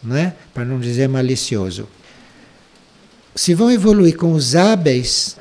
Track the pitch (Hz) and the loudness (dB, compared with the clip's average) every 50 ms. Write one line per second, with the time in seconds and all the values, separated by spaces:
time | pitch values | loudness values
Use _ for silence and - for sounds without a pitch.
0 | - 113 127 147 170 185 - - - - - 127 120 123 131 127 120 120 120 123 | -8 -4 -2 -2 -2 -4 -6 -10 -16 -14 -10 -8 -6 -6 -4 -4 -4 -4 -2 0
1 | 135 139 131 131 127 127 131 - - - 123 104 95 92 87 101 107 104 - _ | 0 0 0 0 -2 -2 -2 -4 -4 -4 -4 -4 -4 -4 -6 -10 -12 -14 -18 _
2 | - - - - - - - - - - _ _ _ _ _ _ _ _ _ _ | -20 -20 -20 -20 -20 -20 -20 -20 -20 -20 _ _ _ _ _ _ _ _ _ _
3 | _ _ _ _ _ _ - - - 180 170 170 226 240 247 214 185 220 208 208 | _ _ _ _ _ _ -10 -4 -2 0 2 2 2 2 2 4 4 4 4 6
4 | 180 165 160 - 165 170 160 156 135 120 135 170 185 214 226 190 165 147 127 123 | 4 4 2 2 0 0 0 0 0 0 2 2 4 4 2 2 2 0 0 0
5 | 123 - - - - - - - | -2 -2 -4 -4 -4 -6 -10 -14